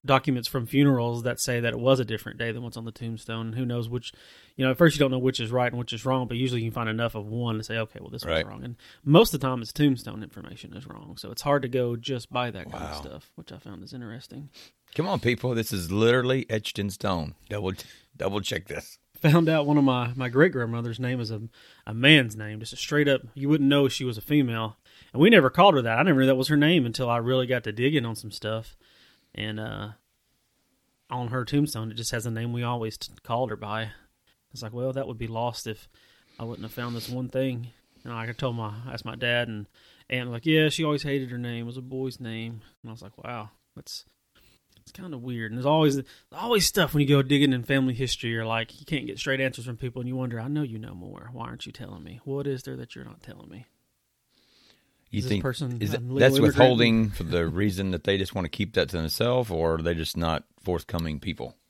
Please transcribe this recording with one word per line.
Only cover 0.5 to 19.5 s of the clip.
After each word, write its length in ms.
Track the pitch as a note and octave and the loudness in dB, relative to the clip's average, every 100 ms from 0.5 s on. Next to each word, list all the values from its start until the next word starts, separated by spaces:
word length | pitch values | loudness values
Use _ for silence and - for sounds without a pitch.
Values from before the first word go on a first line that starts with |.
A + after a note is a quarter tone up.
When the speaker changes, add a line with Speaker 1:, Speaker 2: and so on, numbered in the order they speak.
| C3+ A#2 | -6 0
Speaker 1:
funerals 580 | C3+ C#3+ B2+ A#2 A#2+ | 6 6 6 0 -2
that 160 | A#2+ A#2+ | -4 -4
say 200 | - A#2+ | -2 0
that 140 | A#2 | -2
it 60 | A#2+ | 2
was 200 | B2 C3 | 4 4
a 60 | A2+ | 2
different 320 | A2 A#2+ A2+ | -4 -8 -6
day 120 | A#2 | -6
than 120 | A2 | -6
what's 140 | A#2+ A#2 | -10 -10
on 80 | A2+ | -12
the 60 | |
tombstone. 640 | - A#2 A2+ - A2+ A2+ | -10 -10 -8 -8 -6 -6
Who 120 | A2+ B2 | -4 -2
knows 240 | A#2+ A2+ | -2 -4
which, 240 | B2 - - - - _ - | -6 -8 -18 -20 -20 _ 0
you 80 | |
know, 80 | C3 | 0
at 60 | B2+ | 8
first 180 | E3+ D3 | 6 8
you 40 | |
don't 120 | C#3 | 2
know 80 | C3 | 4
which 200 | B2+ B2+ | 0 0
is 120 | A2 | -2
right 180 | B2 B2 | 0 0
and 60 | A#2+ | -2
which 140 | A#2+ | -6
is 140 | A2+ C3 | -4 0
wrong, 220 | C3 A#2+ | 0 0
but 100 | A#2+ | -2
usually 240 | B2+ B2 | 0 0
you 100 | A2+ | -4
can 40 | A2+ | -4
find 140 | A2+ | -4
enough 240 | A2 A#2 | -2 -2
of 120 | A2 G#2 | -4 -6
one 300 | A2+ A#2+ A2 | -4 -2 -4
to 60 | |
say, 140 | G#2+ A2+ | -4 -6
"Okay, 220 | A2 - | -6 -10
well, 100 | E2+ | -14
this 140 | - E2 | -10 -2
Speaker 2:
Right. 200 | D#2+ D#2+ | -2 -2
Speaker 1:
one's 20 | |
wrong." 160 | G#2 | -8
And 120 | B2+ A#2+ - - | -12 -14 -20 -8
most 300 | C#3+ D#3+ A3+ | 6 8 8
of 80 | C#3 | 2
the 60 | C3 | -4
time 140 | B2 | -4
it's 120 | A2 | -8
tombstone 500 | - D3 B2+ - G#2 | 2 2 2 -4 -12
information 500 | G#2 G#2+ - A#2 - - | -14 -14 -16 -16 -16 -16
is 100 | - | -16
wrong. 300 | G#2+ - - | -18 -16 -16
So 120 | - | -14
it's 100 | A2 | -6
hard 200 | C#3+ C#3+ | 0 0
to 40 | C3 | 2
go 280 | B2+ A#2+ A#2 | 0 0 -2
just 340 | A#2 B2+ - | -6 -8 -6
by 200 | B2 B2 | -4 -4
that 200 | G2+ - | -6 -12
kind 120 | - D#2 | -10 -10
of 60 | |
Speaker 2:
Wow. 100 | D2+ | -10
Speaker 1:
stuff, 300 | C#2+ C2+ _ - | -10 -14 _ -20
which 160 | D#3 | -18
I 60 | - | -18
found 260 | - G2+ | -16 -16
is 100 | - | -14
interesting. 560 | B2+ A#2 A#2 - B2+ D3 - - _ _ - | -14 -12 -14 -16 -16 -16 -20 -20 _ _ -4
Speaker 2:
Come 120 | F3+ | -2
on, 120 | G3 | 0
people. 340 | B2 A#2+ B2+ | 0 0 -2
This 200 | A#2 A2 | -2 -2
is 180 | G2+ E2 | -4 -2
literally 540 | G2 A2+ B2+ B2 C3 - | 4 6 6 4 0 0
etched 300 | A2 - - | -4 -4 -6
in 100 | G2+ | -6
stone. 460 | F#2+ G2+ F2+ D#2 D#2+ _ | -4 -2 -2 -4 -10 _
Double, 240 | G#2 F#2+ G2+ - - _ - | -4 -4 -4 -10 -20 _ -6
double 240 | F#2 G2+ | -4 -2
check 280 | F#2+ F2+ - | -4 -6 -6
this. 320 | D2+ - - _ - | -12 -12 -20 _ 0
Speaker 1:
Found 340 | D#3 E3 | 6 6
out 160 | D#3+ | 6